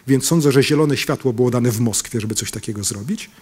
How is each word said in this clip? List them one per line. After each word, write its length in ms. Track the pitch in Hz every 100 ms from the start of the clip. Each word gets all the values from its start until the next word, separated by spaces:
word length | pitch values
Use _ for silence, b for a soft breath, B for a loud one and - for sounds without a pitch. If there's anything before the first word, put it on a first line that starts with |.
| -
więc 180 | 135 -
sądzę, 260 | 165 147
że 120 | 135
zielone 340 | 127 147 151 131
światło 360 | - 139 131
było 180 | 113 123
dane 200 | 123 120
w 80 | 110
Moskwie, 420 | 117 101 - 117
żeby 140 | 107 107
coś 160 | 117
takiego 320 | 110 110 104
zrobić. 460 | 98 101 113 220 - B